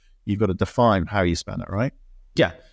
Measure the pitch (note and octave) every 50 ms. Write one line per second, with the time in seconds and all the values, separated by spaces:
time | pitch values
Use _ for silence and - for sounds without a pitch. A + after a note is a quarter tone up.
0 | _ _ - _ _ G#2+ G2+ G2+ A2 G2 F2+ - F#2+ - - C3 A#2+ A2+ G2+ F#2
1 | E2 - G2+ G2+ F#2 F2 E2+ - - G2 F#2+ F#2 F2+ - F#2 G2+ B2 C#3 - -
2 | - - - - - _ _ D#3+ C3 E2+ - - - _